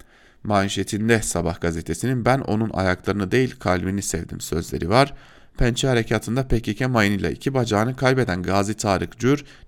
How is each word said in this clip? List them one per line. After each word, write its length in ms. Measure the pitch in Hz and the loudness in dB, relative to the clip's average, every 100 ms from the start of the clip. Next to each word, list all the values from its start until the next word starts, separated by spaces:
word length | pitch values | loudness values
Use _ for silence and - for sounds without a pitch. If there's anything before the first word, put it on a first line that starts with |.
| - _ _ _ | -20 _ _ _
manşetinde 800 | - 101 101 98 95 101 110 113 | -2 0 0 -2 -4 -2 2 2
Sabah 380 | - 87 82 82 | 2 -2 -2 -2
gazetesinin 640 | 85 82 80 - 120 131 | -4 -4 -6 -4 -2 0
"Ben 140 | 113 135 | 2 0
onun 320 | - 110 110 | 0 -2 0
ayaklarını 600 | - 95 90 - 101 92 | 0 0 0 -2 -2 0
değil 240 | 120 127 - | 0 0 -2
kalbini 440 | 95 92 92 98 | -2 0 0 -4
sevdim" 380 | - 82 - 87 | -4 -4 -6 -10
sözleri 480 | - 82 85 - 85 | -6 -4 -4 -4 2
var. 260 | 117 139 - - - - - | 4 4 -2 -20 -20 -10 0
Pençe 300 | 123 123 139 | 0 2 2
harekatında 600 | 120 113 113 - 123 131 | 2 2 -2 0 -2 0
P 120 | 120 | 0
K 140 | - | 0
K 140 | 107 127 | -2 0
mayınıyla 420 | 120 101 101 85 | 2 2 2 -2
iki 240 | - 135 | -4 -2
bacağını 420 | 135 113 104 113 127 | 0 2 2 0 0
kaybeden 460 | 131 131 113 90 | 2 2 2 -2
Gazi 320 | 90 98 101 | 0 0 0
Tarık 440 | 107 104 90 85 - | -2 0 0 -2 -2
Cür 260 | 117 143 - - | 0 0 -2 -18